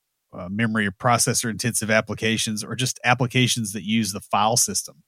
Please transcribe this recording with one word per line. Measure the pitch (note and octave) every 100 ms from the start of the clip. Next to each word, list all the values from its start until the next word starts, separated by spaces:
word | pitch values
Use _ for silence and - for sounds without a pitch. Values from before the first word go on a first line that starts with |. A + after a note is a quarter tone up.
| _ _ _
uh, | - F2+
memory | G#2 A2+ A2 G2+
or |
processor | - B2 A#2 - A2 A#2
intensive | G#2 A#2 - G#2+
applications, | A2 G#2+ G#2 A2 A2+ A2+ G#2+
or | - G#2+
just | B2+ -
applications | A#2+ B2 A#2+ B2+ A#2+ A#2+ G#2+
that | G#2+
use | F#2 A2+ G#2
the | G2+
file | - G2+ A2 B2
system | - F#2+ - -